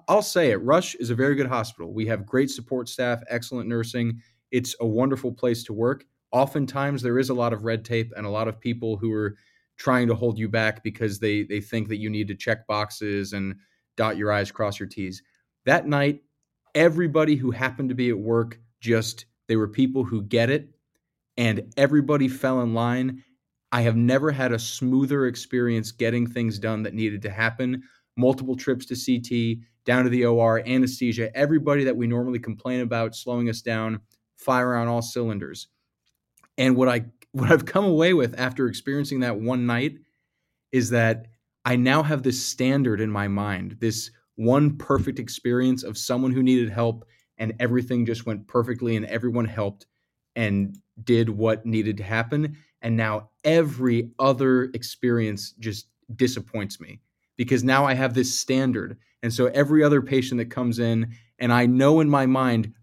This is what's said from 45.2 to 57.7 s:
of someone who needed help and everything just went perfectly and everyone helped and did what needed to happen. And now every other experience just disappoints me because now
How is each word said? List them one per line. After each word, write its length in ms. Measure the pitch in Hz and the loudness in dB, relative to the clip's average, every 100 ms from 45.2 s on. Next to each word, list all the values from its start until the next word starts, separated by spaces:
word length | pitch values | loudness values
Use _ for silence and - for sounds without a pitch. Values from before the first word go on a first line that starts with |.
| 113 - 123 123 131 123 | -8 -6 -2 2 2 0
of 120 | 113 107 | -4 -8
someone 360 | - 127 131 | -4 0 0
who 100 | 127 | 2
needed 280 | 127 127 113 | 4 4 2
help 340 | 104 117 113 - _ _ - | 0 0 -2 -8 _ _ -8
and 160 | 110 117 | -6 -2
everything 460 | 123 123 120 123 117 | 0 0 0 -2 -2
just 200 | 113 117 | -4 -6
went 220 | 104 - | -8 -2
perfectly 480 | 123 117 117 120 113 | -2 0 -2 -2 -2
and 100 | 107 | -2
everyone 380 | 113 120 120 | -4 -2 -2
helped 420 | 110 113 101 101 _ _ _ _ _ | -2 -2 -4 -6 _ _ _ _ _
and 420 | 120 107 98 98 - _ - | -2 0 0 -2 -6 _ -6
did 240 | 117 117 113 | 2 2 2
what 360 | 104 110 110 | 2 0 0
needed 340 | 113 110 104 104 | 0 0 0 -4
to 40 | |
happen. 540 | 98 110 113 151 151 151 _ _ | -2 -2 0 -2 -2 -6 _ _
And 160 | 117 113 | -2 0
now 340 | 110 107 - _ | 0 -2 -8 _
every 640 | 151 165 151 123 127 117 117 - | 2 4 2 0 0 2 0 0
other 460 | 135 127 131 127 131 | 2 4 4 2 2
experience 800 | 117 - - 123 117 110 101 - | -6 -10 -4 0 2 0 -4 -10
just 340 | - 110 101 - _ - 113 | -10 -8 -8 -12 _ -12 0
disappoints 640 | 123 117 - 113 101 - | 0 0 -8 -8 -8 -10
me 200 | 78 - _ _ _ - | -18 -20 _ _ _ -6
because 260 | 123 127 | 0 0
now 220 | 127 | 2